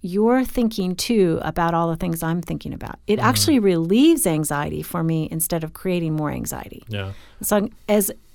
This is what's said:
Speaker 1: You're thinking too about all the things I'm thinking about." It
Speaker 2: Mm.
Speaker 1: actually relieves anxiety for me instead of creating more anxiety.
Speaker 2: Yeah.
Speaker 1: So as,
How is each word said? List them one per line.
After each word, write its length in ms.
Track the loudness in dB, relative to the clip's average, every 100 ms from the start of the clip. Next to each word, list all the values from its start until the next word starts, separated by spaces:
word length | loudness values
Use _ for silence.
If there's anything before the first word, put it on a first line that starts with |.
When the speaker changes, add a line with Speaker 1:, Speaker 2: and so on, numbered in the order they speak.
Speaker 1:
You're 420 | -4 0 2 2
thinking 520 | 0 0 -2 0 -4 -2
too 440 | 0 4 4 2
about 320 | -2 0 0
all 160 | 2 0
the 60 | -2
things 260 | -4 -2
I'm 200 | -2 -4
thinking 320 | -4 -8 -8
about." 260 | -10 -12 -8 -2
It 100 | 2
Speaker 2:
Mm. 40 |
Speaker 1:
actually 360 | 2 2 4 4
relieves 680 | 4 2 4 6 6 6 2
anxiety 540 | 0 0 -2 -4 -6
for 180 | -6 -2
me 240 | 0 0 -2
instead 320 | -4 -4 -4
of 100 | -6
creating 400 | -6 -4 -2 -2 -2
more 140 | -2
anxiety. 520 | -4 -8 -10 -12 -14 -10
Speaker 2:
Yeah. 220 | -8 -8 -10 -16 -8
Speaker 1:
So 280 | 0 0 0 -6 0
as, 240 | 2 0 -4 -10